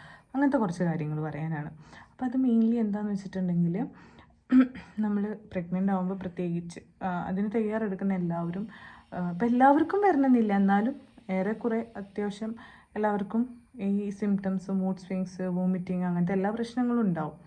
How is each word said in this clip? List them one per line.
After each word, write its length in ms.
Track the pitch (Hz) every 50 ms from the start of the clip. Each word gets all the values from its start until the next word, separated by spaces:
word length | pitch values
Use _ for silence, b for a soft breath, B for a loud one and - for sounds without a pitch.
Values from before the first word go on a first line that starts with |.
| B B B B B B -
അങ്ങനത്തെ 240 | 269 285 277 277 247
കുറച്ച് 240 | 220 175 170 - 185
കാര്യങ്ങൾ 400 | 170 156 151 151 151 151 151 156
പറയാനാണ്. 480 | 156 139 151 160 160 160 147 147 156 - B B B B B B B B
അപ്പം 120 | - 254
അത് 100 | 247 240
mainly 400 | 262 262 247 226 226 226 226 233
എന്താണെന്ന് 360 | 240 220 208 202 208 208 208 202
വെച്ചിട്ടുണ്ടെങ്കിൽ, 760 | 196 - 185 - 190 185 180 175 170 170 170 170 208 285 - - B B B B B B B B _ _ - 254 262 254 - - 190 - - - 214
നമ്മൾ 380 | 214 208 202 202 202 214 208 208 - - -
പ്രഗ്നന്റ് 400 | 185 170 170 180 185 196 196 196
ആവുമ്പോൾ 220 | 185 185 185 196
പ്രത്യേകിച്ച്, 640 | 185 190 180 175 - 180 175 170 170 170 170 - - - - _ - -
ആ, 40 | 185
അതിന് 420 | 180 175 - - 190 190 208 214 202
തയ്യാറെടുക്കുന്ന 600 | 233 220 208 214 220 220 202 190 185 196 196 190
എല്ലാവരും, 540 | 180 175 170 170 170 170 170 175 190 220 - B B B B B B B B -
ആ, 180 | 180 180 175
ഇപ്പം 160 | 175 175 233
എല്ലാവർക്കും 540 | 240 240 247 262 277 285 311 320 311 - 403
വരണമെന്നില്ല, 560 | 403 392 330 277 269 269 254 240 220 208 196
എന്നാലും 380 | 196 196 196 196 202 220 262 285 - - - _ - - -
ഏറെക്കുറെ 560 | 190 190 185 208 220 220 - 233 220 226 226 - -
അത്യാവശ്യം 580 | 202 196 202 - 214 208 202 196 - 220 220 226 B B B B B B B B
എല്ലാവർക്കും 680 | 214 208 214 208 196 202 202 - 226 247 - - - - _ - 247
ഈ 300 | 196 196 196 202 208 202
സിംറ്റംസ്, 600 | 202 - 214 208 196 190 196 190 190 185 - -
മൂഡ് 260 | 196 190 190 190 185
സ്വിങ്സ്, 460 | 190 - - 190 185 185 180 - 180 185
വോമിറ്റിങ്, 640 | 185 180 180 185 185 185 180 180 185 180 180 180
അങ്ങനത്തെ 280 | 180 175 175 175 175 196
എല്ലാ 180 | 190 185 202
പ്രശ്നങ്ങളും 500 | 226 226 233 233 - 254 247 240 240 240
ഉണ്ടാവും. 320 | 226 190 165 160 156 147 - - B